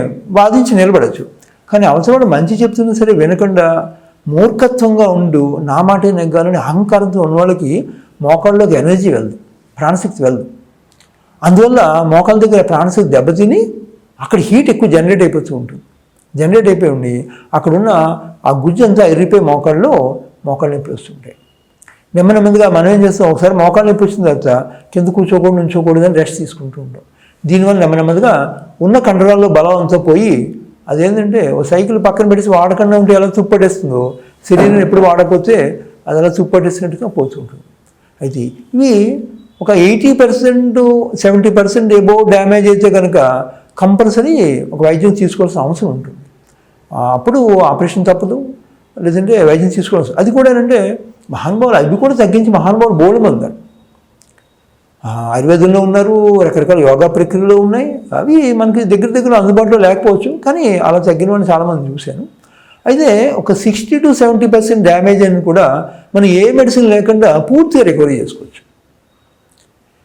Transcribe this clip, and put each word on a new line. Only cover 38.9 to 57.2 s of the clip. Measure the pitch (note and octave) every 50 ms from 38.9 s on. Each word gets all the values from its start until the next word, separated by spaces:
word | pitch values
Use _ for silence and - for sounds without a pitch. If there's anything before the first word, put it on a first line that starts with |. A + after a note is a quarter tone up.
| A3+ G3+ G3+ A#3 - - - - - - - _ _ - F3+
ఒక | - G#3 F#3 F3
ఎయిటీ | F#3+ A3 G#3+ G#3 C#4 C4+ C4 B3+
పర్సెంట్, | A#3 - B3 B3+ B3+ B3 B3 B3 B3 A3 B3 B3 A#3+ A#3+ A#3+ A#3 - - - -
సెవెంటీ | G3 G3 G3+ G3 A3 G#3 G#3
పర్సెంట్ | G3 G3 - A#3+ A3+ G#3+ G#3 G3+
above | G3 G3 G#3 A3 G#3+ G3+ G3+
డ్యామేజ్ | G3 G3 G3 G#3 G#3 G3+ G3+ G3+
అయితే | G3 G#3 G3+ F#3 F#3+
కనుక | F3+ F3+ D#3+ E3+ C3+ B2+ B2+ B2+ C3 - - - _ _ _ - F#3+
కంపల్సరీ | F#3+ G3+ F#3+ A#3 G#3+ G3+ A3+ A#3 D#4 D#4+ C#4+ F#3+ D3+ C3+ B2 C3+ - -
ఒక | D3 D#3
వైద్యం | D#3 E3 D#3+ F3 G#3 G3+ G3+ G3
తీసుకోవాల్సిన | E3+ - - F#3 E3+ E3+ F3 C3
అవసరం | C#3+ E3 D#3+ A3 E3+ C3
ఉంటుంది. | C3 B2 - - - - - _ _ _ _ _ _ _ _ _ _ _ _
ఆ, | - - B2 B2 B2+ B2
అప్పుడు | - A#3 A#3+ C#4 A#3+ A3 G3+ F#3 F3 D3 C#3
ఆపరేషన్ | C#3 F3+ E3+ - F#3+ F3+ F#3+
తప్పదు, | F3+ F3 - F#3 A#3 C4+ C#4 - - - _ _ _ _ _ _ _ A3 F3+
లేదంటే | E3+ E3 F#3 F#3 G3+ A#3 G#3+ E3+ D3+
వైద్యం | D3+ D#3+ F3 F#3 - -
తీసుకోవాల్సి, | F3 - G3+ F3 D#3 - - - F#3+
అది | A#3 A3+ C4+
కూడా | C4 C4 B3
ఏంటంటే | A#3+ A#3+ A#3+ B3+ A3 G3 G3 A3+ A3+ - - - _ _ - C#3+
మహానుభావులు, | - - D#3 G3 A3 B3 B3 A3 D#3+
అవి | D3 D3+ F3 G#3 C4
కూడా | C#4 C#4 A#3 A3
తగ్గించి | F#3 F#3 A3+ A3 A3 G#3
మహానుభావులు | F3 D#3+ F#3 G#3 A3 A#3 A3+ G3 D#3 D#3+
బోల్డ్ | F#3 A3 A#3 A3
మంది | F#3 B2+
ఉన్నారు. | A2 A2 - - - - _ _ _ _ _ _ _ _ _ _ _ _ _ _ _ _ _ _ _ _ _ _ _ _ _ _ _ -
ఆ, | A2+ A2+ A#2 A#2 A#2 A#2
ఆయుర్వేదంలో | B2+ C3+ D3+ E3+ E3+ E3+ F#3 F#3 G3 G3
ఉన్నారు, | F#3+ F#3+ G3+ G3+ G#3+ A3 G#3+ G#3 G#3 G3+ G3 F3+
రకరకాల | D#3+ - E3 D3 E3 F3+ E3+ D3+ C3+
యోగా | C3+ C3+ E3+ E3 E3+
ప్రక్రియలు | E3+